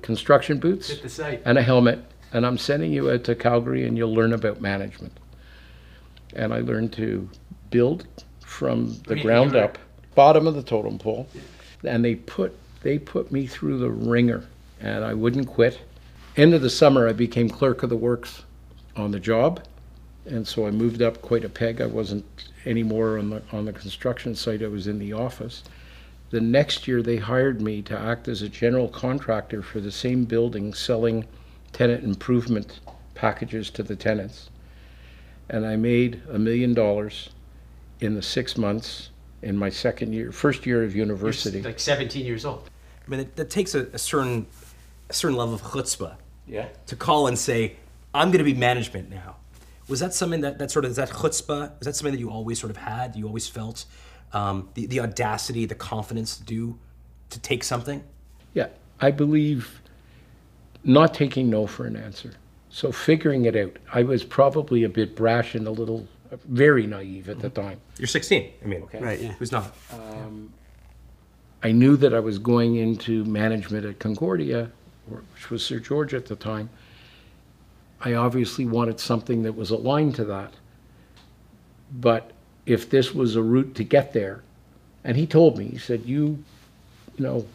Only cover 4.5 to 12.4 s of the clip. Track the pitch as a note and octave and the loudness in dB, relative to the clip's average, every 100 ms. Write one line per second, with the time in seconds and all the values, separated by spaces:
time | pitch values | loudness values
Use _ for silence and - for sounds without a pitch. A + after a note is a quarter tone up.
4.5 | G2+ G2+ G2 G2 - F2 - - - - | -2 -4 -4 -6 -10 -16 -16 -20 -20 -20
5.5 | - - - - - - - - - A2 | -20 -20 -20 -20 -20 -20 -20 -16 -6 -4
6.5 | A#2 A#2+ A2 A2+ A2 A2 G2+ F#2+ - - | -2 -2 -2 -2 -4 -4 -4 -6 -14 -20
7.5 | - - A#2+ A#2+ F3 - - - - - | -20 -2 2 2 0 -8 -20 -20 -20 -18
8.5 | - C3+ A#1+ A#1 A1+ - A2 A2 A#2 C#3 | -6 -2 0 -2 -6 -4 -2 4 6 8
9.5 | C3 G#2 - - - - - C#3 D#3 D#3+ | 6 2 -2 -20 -20 2 8 10 10 6
10.5 | D3 B2+ A2+ G#2+ G#2 G#2+ A2 C3+ - - | -2 -2 -2 -2 -4 -4 -4 -6 -14 -18
11.5 | - - - - A#2 A#2 A2+ - - | -20 -20 -8 -2 2 2 0 -6 -4